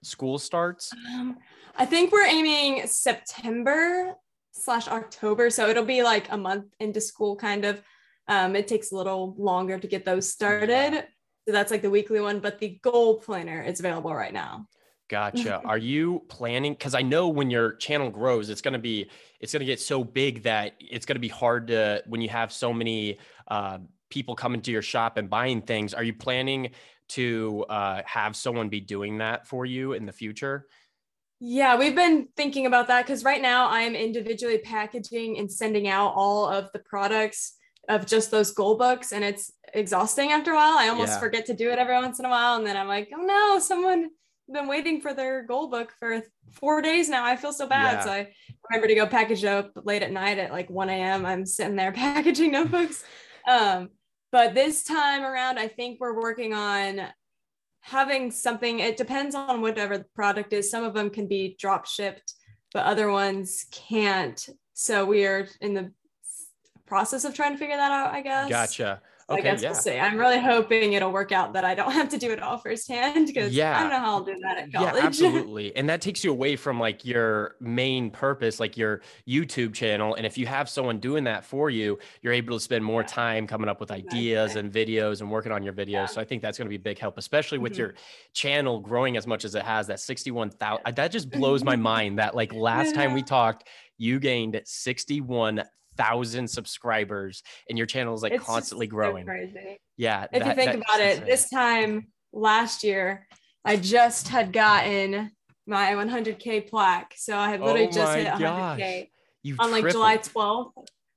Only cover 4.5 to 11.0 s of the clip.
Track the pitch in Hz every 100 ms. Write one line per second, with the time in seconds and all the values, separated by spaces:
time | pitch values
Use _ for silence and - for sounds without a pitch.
4.5 | - - 233 220 226 220 - 214 214 240
5.5 | 233 214 226 220 254 240 208 - 208 185
6.5 | 196 202 - 214 208 214 - 208 202 208
7.5 | 202 202 202 - _ _ _ - 202 185
8.5 | 196 208 220 220 190 190 190 185 190 202
9.5 | 180 185 185 190 190 185 185 196 - 208
10.5 | 208 214 247 285 302